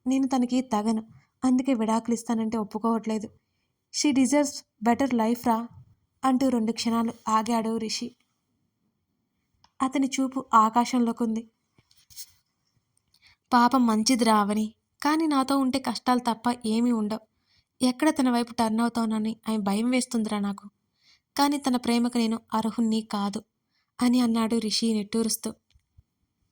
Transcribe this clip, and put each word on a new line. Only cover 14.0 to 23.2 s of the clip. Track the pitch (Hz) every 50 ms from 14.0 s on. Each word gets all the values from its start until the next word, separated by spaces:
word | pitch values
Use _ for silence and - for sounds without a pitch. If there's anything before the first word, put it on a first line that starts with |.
| 220 - 262 220 240 220 220
అవని, | 214 202 196 208 214 220 214 - _ _ _ _ - -
కానీ | 294 302 311 330 311
నాతో | 294 269 262 262 277 277
ఉంటే | 269 254 262 269
కష్టాలు | 262 247 220 - - - 247 247
తప్ప | 247 240 220 226 - 240 247 247 -
ఏమీ | 220 214 226 240 247
ఉండవు. | 240 220 214 208 214 - - _ _ _ _ _ _ _ _ _ _ -
ఎక్కడ | 254 254 247 247 302 311
తన | 302 311 262 254
వైపు | 240 240 240 233 233
టర్న్ | - 233 220 214 220
అవుతానని | 233 233 226 233 226 220 220 214 214 220 226 - - -
ఆయన | 220 220
భయం | 196 202 196 208 226 247
వేస్తుందిరా | 254 254 247 - - 233 214 214 208 208
నాకు. | 202 202 202 202 - 208 _ _ _ _ _ _ _ _ _ _ _ _ - -
కానీ | 285 285 285 285
తన | 285 269 247 247
ప్రేమకు | 247 233 233 240 240 240 240 240
నేను | 233 220 226 226 - - -
అర్హుణ్ణి | 220 220 226 214 - 233 220 220 220
కాదు" | 220 - - 202